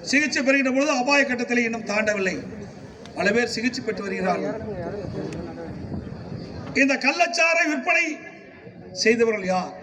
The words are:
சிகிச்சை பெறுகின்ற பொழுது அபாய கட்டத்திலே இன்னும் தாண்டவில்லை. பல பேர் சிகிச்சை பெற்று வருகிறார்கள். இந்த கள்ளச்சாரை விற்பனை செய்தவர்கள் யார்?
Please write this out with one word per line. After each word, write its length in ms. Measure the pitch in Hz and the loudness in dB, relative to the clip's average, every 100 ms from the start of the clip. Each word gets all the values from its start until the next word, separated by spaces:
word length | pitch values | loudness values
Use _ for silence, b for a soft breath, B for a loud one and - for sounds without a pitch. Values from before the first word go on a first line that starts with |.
| - | 2
சிகிச்சை 300 | 269 302 302 | 2 2 2
பெறுகின்ற 280 | 262 277 262 | 4 4 4
பொழுது 180 | 262 294 269 | 2 2 2
அபாய 220 | 247 285 269 | 4 4 4
கட்டத்திலே 340 | 240 240 240 233 | 0 0 2 2
இன்னும் 200 | 226 - | -2 -2
தாண்டவில்லை. 440 | 208 214 208 185 151 - - - - - - - - | 0 2 2 0 -2 -8 -10 -12 -14 -16 -16 -14 0
பல 100 | 185 226 | 2 4
பேர் 180 | 233 | 2
சிகிச்சை 260 | 226 240 247 226 | 0 -2 -2 -4
பெற்று 180 | 196 202 | -4 -4
வருகிறார்கள். 520 | 190 185 175 196 214 214 190 170 202 - - 160 160 170 170 165 - - - - - - - - - - - | -2 0 2 0 -4 -6 -6 -6 -6 -8 -6 -6 -8 -10 -10 -10 -10 -8 -8 -8 -12 -10 -10 -10 -10 -4 2
இந்த 120 | 277 254 | 4 4
கள்ளச்சாரை 600 | 269 320 339 339 330 330 320 | 0 2 2 4 4 4 2
விற்பனை 340 | 294 247 330 339 294 - - - - - - - - | 0 2 2 2 -4 -12 -16 -18 -18 -18 -18 -14 0
செய்தவர்கள் 460 | 220 233 226 208 185 | 2 4 4 2 0
யார்? 180 | 185 - - | 0 0 -10